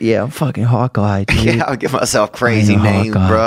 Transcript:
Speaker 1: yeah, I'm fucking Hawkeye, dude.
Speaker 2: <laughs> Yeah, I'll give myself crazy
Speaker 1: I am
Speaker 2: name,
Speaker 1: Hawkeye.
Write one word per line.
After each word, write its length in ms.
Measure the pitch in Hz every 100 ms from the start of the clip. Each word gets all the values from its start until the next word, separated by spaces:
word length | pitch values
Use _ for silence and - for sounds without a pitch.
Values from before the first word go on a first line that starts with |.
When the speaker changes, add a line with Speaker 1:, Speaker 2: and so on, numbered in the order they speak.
| 110
Speaker 1:
yeah, 180 | 101
I'm 60 | 120
fucking 320 | - 139 104 117
Hawkeye, 580 | 117 127 107 104 98 101
dude. 180 | -
Speaker 2:
<laughs> 120 | 110 -
Yeah, 80 | -
I'll 80 | 123
give 160 | -
myself 380 | 123 - 117 104
crazy 400 | - 120 110 104 98
Speaker 1:
I 20 |
am 60 |
Speaker 2:
name, 300 | 104 104 110
Speaker 1:
Hawkeye. 160 | 101 95 110